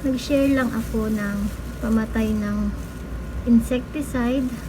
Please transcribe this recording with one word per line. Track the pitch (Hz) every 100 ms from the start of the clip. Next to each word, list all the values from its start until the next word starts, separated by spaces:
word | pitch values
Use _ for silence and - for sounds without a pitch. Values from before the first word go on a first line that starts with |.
Nag-share | 269 254 233 277 277
lang | 269 247 220
ako | 226 226 220
ng | 214 202 202 208 - - -
pamatay | 226 220 220 226 220 214
ng | 208 208 202 - - - - - - - 247
insecticide | 233 - 254 - 302 277 254 240 269 254 233